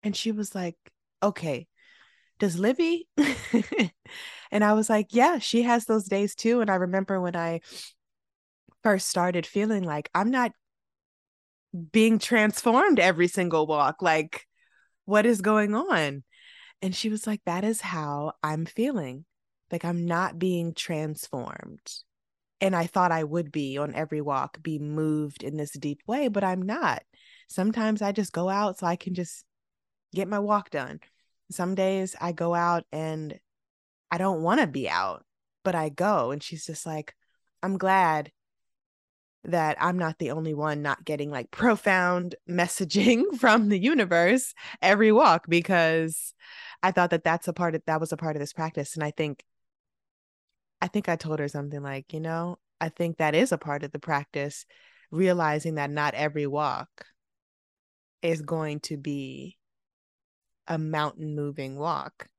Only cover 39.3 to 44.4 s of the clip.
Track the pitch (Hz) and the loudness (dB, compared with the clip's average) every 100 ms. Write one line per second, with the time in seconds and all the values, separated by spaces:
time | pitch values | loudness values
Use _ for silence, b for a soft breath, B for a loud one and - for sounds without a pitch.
39.3 | _ - 170 156 147 170 180 165 156 147 | _ -4 0 0 0 0 0 -4 -4 -6
40.3 | 151 160 147 151 147 147 139 - 147 147 | -4 -4 -2 -2 -2 -2 -4 -4 -6 -4
41.3 | 143 117 - 240 214 - 185 180 180 180 | -8 -10 0 2 2 2 2 2 0 -2
42.3 | - - 175 175 - 180 202 202 233 381 | -10 -6 0 0 -2 -2 2 4 4 2
43.3 | 269 254 220 208 202 214 311 190 170 175 | 4 6 6 6 2 4 2 4 4 6
44.3 | 254 | 4